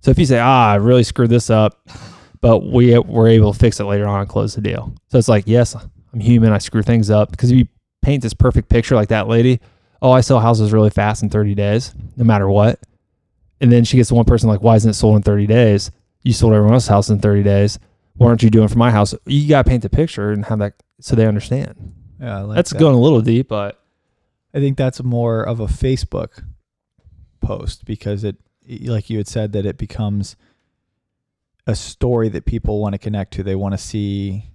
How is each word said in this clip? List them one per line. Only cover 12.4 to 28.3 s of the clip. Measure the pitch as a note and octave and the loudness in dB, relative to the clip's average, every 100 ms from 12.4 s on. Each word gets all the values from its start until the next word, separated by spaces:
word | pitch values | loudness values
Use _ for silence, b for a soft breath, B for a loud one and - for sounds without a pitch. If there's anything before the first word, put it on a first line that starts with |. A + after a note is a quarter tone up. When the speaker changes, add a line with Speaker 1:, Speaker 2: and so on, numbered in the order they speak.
| F#2+ | 2
Speaker 1:
what." | G2+ G#2+ C3 - _ _ _ _ _ _ _ | 2 2 0 -10 _ _ _ _ _ _ _
And | C3 | 4
then | A#2+ | 4
she | A#2 B2+ | 4 2
gets | A#2 | 2
the | A#2+ | 2
one | A2+ | 2
person | A#2+ A2 | 2 2
like, | G#2 | 2
"Why | A2+ A2 | 4 4
isn't | A2 | 2
it | |
sold | G#2 A2 G#2+ | 2 2 2
in | |
thirty | G2+ G2+ G2+ | 2 0 2
days? | A2+ A#2 G2+ - - _ _ | 2 4 2 -2 -16 _ _
You | - | -4
sold | A2 A2+ | 0 2
everyone | G#2+ G#2 B2 | 4 4 2
else's | A#2 | 2
house | G2+ G2 | 0 2
in | G#2 | 0
thirty | G#2 G2+ | 2 0
days. | G2+ G2+ G2+ - _ _ _ - | 2 2 0 -4 _ _ _ 2
Why | A#2 | 2
aren't | A#2 | 4
you | A#2 | 4
doing | A2 G#2+ | 4 2
it | |
for | A#2 | 2
my | A#2+ | 2
house?" | G#2+ G2+ - - | 2 0 -4 -4
You | C#3+ D3 | -2 2
gotta | D3 B2+ | 2 2
paint | B2+ | 0
the | G#2 | -2
picture | - D#3+ - G#2 | -2 -2 -4 -6
and | G#2+ G#2 | -4 -4
have | A2 | -4
that | G#2 - _ _ | -6 -8 _ _
so | - A#2 | -4 0
they | A2 | 2
understand. | G#2 - C3 C#3 - - - - _ | 0 -4 -6 -8 -14 -20 -20 -20 _
Speaker 2:
Yeah, | B2 G2+ | -12 -10
I | |
like | G2+ G#2+ | -6 -4
Speaker 1:
That's | F3 | -4
Speaker 2:
that. | - | 2
Speaker 1:
going | D#3 B2+ | 2 4
a | |
little | C3 C3+ | 4 2
deep, | A2+ A2+ C3+ | 2 -2 -2
but | G#2+ G2+ - _ _ _ _ _ _ _ | -8 -8 -12 _ _ _ _ _ _ _
Speaker 2:
I | C#3+ | -4
think | C#3 C3+ | -4 -2
that's | C3 - | -4 -4
more | B2+ A#2+ A#2 A2+ | -6 -4 -2 -4
of | A2 A#2 | -4 -6
a | G#2+ | -6
Facebook | - C3 C3 - - - - - - _ _ _ _ _ _ _ _ | -4 -4 -4 -6 -8 -10 -14 -20 -20 _ _ _ _ _ _ _ _
post | - G2 - - - | -10 -8 -10 -14 -14
because | G#2+ - G2+ | -12 -8 -8
it, | G#2 | -8